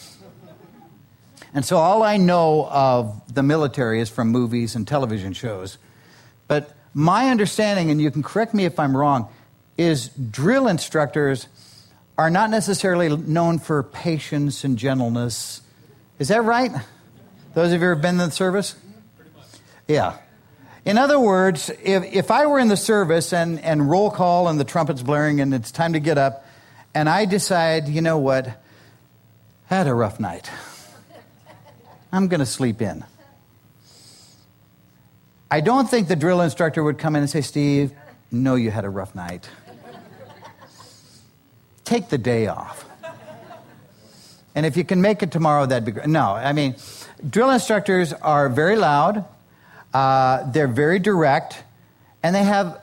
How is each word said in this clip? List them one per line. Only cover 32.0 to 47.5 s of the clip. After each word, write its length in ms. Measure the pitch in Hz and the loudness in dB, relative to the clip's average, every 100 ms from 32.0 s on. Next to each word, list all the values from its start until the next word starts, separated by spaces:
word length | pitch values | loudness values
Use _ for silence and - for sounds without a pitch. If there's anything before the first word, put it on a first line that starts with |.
| _ | _
I'm 160 | 185 190 | -2 0
gonna 180 | 170 127 | 0 -2
sleep 360 | - 127 107 | -2 -2 -2
in." 220 | 104 80 - _ - _ _ _ _ _ _ - - - - _ _ _ _ _ _ _ _ _ _ _ _ | -4 -6 -16 _ -20 _ _ _ _ _ _ -20 -20 -20 -20 _ _ _ _ _ _ _ _ _ _ _ _
I 100 | 151 | -2
don't 260 | 156 262 247 | 2 2 2
think 200 | 247 165 | 0 0
the 80 | 175 | 0
drill 260 | 160 180 | 2 2
instructor 420 | 175 117 165 165 | 2 0 -2 0
would 140 | 151 143 | -2 -2
come 180 | 160 151 | -2 0
in 60 | |
and 80 | 143 | 0
say, 120 | 156 | -2
"Steve, 500 | 135 147 147 143 139 139 - - _ | -4 -2 2 2 0 -4 -20 -20 _
no, 240 | 120 131 127 | -2 0 0
you 160 | 113 | 0
had 140 | 104 98 | -2 -6
a 40 | |
rough 240 | 98 98 | -8 -10
night. 360 | 92 87 90 - - - - - - - - - - - - - - - - - - - _ _ _ _ _ | -10 -12 -12 -16 -20 -20 -20 -20 -20 -20 -20 -20 -20 -20 -20 -20 -20 -20 -20 -20 -20 -20 _ _ _ _ _
Take 260 | - 233 - | -2 -2 0
the 80 | 139 | -4
day 300 | 113 117 107 | 0 0 0
off. 380 | 82 - - - - 330 - - 320 349 330 - - - _ - - - - _ - | -4 -12 -16 -20 -20 -20 -18 -20 -20 -20 -20 -20 -20 -20 _ -20 -20 -20 -20 _ -4
And 100 | 156 | -2
if 120 | 147 | -2
you 60 | |
can 180 | 180 185 | 0 2
make 220 | 196 214 | 2 2
it 80 | 185 | -2
tomorrow, 340 | 165 160 147 139 | 0 0 2 2
that'd 200 | 127 113 | 0 -2
be 60 | |
great." 160 | 107 151 | -6 -2
No, 240 | 156 113 | 0 0
I 220 | 101 131 | 0 -2
mean, 220 | 147 143 127 - - - - 147 | -2 -2 -6 -14 -20 -20 -12 -4
drill 240 | 185 254 | 0 2